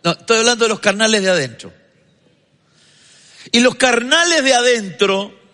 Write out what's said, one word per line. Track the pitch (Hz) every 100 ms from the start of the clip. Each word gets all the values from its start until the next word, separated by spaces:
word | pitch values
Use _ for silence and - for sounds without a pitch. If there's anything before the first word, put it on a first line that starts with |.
No, | 170
estoy | 160 - 226
hablando | 233 233 226
de |
los | 208
carnales | 208 202 220 220
de | 190
adentro. | 180 127 113 92 - _ _ _ _ _ _ _ _ _ _ _ _ _ - - - -
Y | 233
los | 247 -
carnales | 254 233 247 320 349 330
de | 269
adentro | 247 247 240 196 151 202 196 202 - _